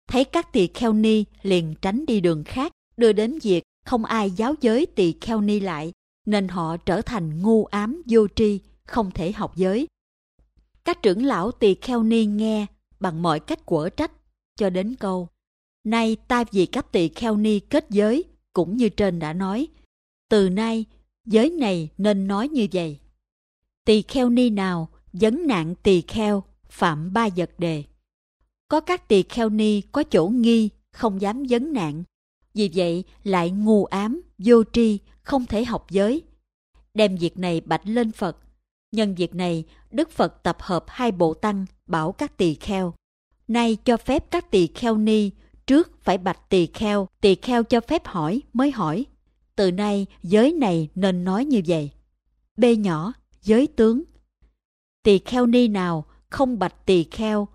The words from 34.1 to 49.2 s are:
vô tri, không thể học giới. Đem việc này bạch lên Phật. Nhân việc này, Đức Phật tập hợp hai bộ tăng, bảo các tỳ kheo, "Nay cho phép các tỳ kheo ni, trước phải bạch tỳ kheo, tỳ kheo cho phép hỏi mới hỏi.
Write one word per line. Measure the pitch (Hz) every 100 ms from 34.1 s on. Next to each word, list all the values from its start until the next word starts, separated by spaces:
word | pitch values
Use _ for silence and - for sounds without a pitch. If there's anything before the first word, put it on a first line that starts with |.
| 311 - -
vô | 196 233 220
tri, | 240 226 202 _ _
không | - 277 240
thể | 214 240
học | 202 -
giới. | 185 202 294 - _ _ _ _ _ _
Đem | 208 208 185
việc | 170 -
này | 180 165
bạch | - 160
lên | 196 233 226
Phật. | - 185 - _ _ _ _ -
Nhân | 214 208 180
việc | 170 175
này, | 180 165 160 _ _
Đức | 226 320
Phật | - 175 -
tập | 180 165
hợp | - 170 -
hai | - 247
bộ | 185 165
tăng, | 160 214 202 190 _ -
bảo | 165 156
các | - - -
tỳ | 175
kheo, | 147 - 190 180 - _ _ _ _ -
"Nay | 233 233 214 -
cho | 226
phép | - 285 -
các | 339 -
tỳ | 185 165
kheo | - 240 220
ni, | 214 220 208 - _ _ -
trước | 277 339 _
phải | - 190
bạch | 185 165 -
tỳ | 190 165
kheo, | - 214 208 185 -
tỳ | 202 180
kheo | - 240
cho | 226 240
phép | - 330 -
hỏi | 180 151 226 -
mới | 233 285
hỏi. | 254 156 170 285 _